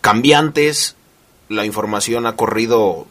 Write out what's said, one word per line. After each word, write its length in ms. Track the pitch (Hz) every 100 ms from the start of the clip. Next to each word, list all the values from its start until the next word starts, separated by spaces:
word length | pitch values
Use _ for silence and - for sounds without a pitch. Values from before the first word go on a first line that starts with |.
cambiantes, 960 | 113 107 135 147 151 147 147 147 - _ _ _ _ _ _
la 160 | 107 107
información 580 | 104 107 104 107 117 117
ha 80 |
corrido 720 | 113 107 107 113 117 104 82 -